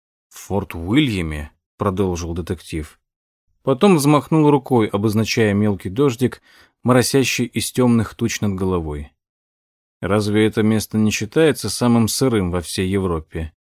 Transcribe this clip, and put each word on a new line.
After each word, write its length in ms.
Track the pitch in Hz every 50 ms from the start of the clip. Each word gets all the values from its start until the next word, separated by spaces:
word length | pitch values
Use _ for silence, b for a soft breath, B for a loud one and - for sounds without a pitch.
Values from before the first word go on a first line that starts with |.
| _ _ _ _ _ _
В 100 | - -
Форт 340 | - - 95 98 87 - -
Уильяме?» 760 | 85 82 92 113 151 156 123 104 92 82 80 76 73 73 - _ _ _ _ _
продолжил 580 | - 104 101 92 95 98 92 87 85 87 82 85
детектив. 640 | 90 82 - 92 - - - 82 78 76 - - _ _ _ _ _ _ _ _ _ _ _ _ _
Потом 360 | - 135 135 127 202 202 180
взмахнул 520 | 147 135 147 151 143 - - 165 160 147 147
рукой, 380 | 147 139 - - 131 117 107
обозначая 680 | - - 101 104 113 101 113 110 - - 120 110 104 101
мелкий 360 | 101 107 107 98 90 - 95
дождик, 520 | 92 131 147 139 117 - 127 117 - - b b b b b b b b
моросящий 640 | - 120 127 127 110 - - 139 123 - - - 120
из 260 | - - 110 - - -
тёмных 420 | 131 127 120 117 113 104 - -
туч 240 | - 120 107 - -
над 160 | 110 104 95
головой. 560 | 92 98 92 92 87 80 76 73 73 76 - _ _ _ _ _ _ _ _ _ _ _ _ _ _ _ _ _ -
«Разве 480 | - 90 101 107 101 104 104 107 110
это 160 | 107 - 117 107
место 340 | 107 110 107 - - -
не 140 | 107 107 107
считается 580 | - - 110 101 - 156 165 151 123 - - 101
самым 380 | - - 123 120 120 117 110
сырым 440 | 104 - - 135 131 117 104 92 87
во 100 | 87 90
всей 260 | 85 - - 101 95
Европе?» 640 | 92 98 98 95 90 85 78 - _ - 82 78 78 _ _